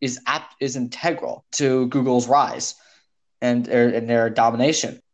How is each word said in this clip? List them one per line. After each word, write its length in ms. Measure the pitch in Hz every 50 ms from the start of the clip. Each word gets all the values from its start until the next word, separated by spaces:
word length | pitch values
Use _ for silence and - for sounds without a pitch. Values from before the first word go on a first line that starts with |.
is 200 | - 131 123 127 - -
ap-, 260 | 135 156 - - - _
is 160 | 139 139 127
integral 680 | 135 123 123 123 - - 170 165 - - 64 - - - _ -
to 340 | - 147 139 127 131 127 123
Google's 400 | 127 143 127 131 123 123 120 123
rise 480 | 131 143 139 - - - - - - - _ _ _ _ _ _ _ _ _ _ _ _
and 240 | - 123 123 120 120
their, 240 | - - 123 120 120
and 180 | 104 113 117 117
their 220 | 120 117 113 113
domination. 680 | 107 117 113 117 117 117 123 143 160 156 - - - - _ _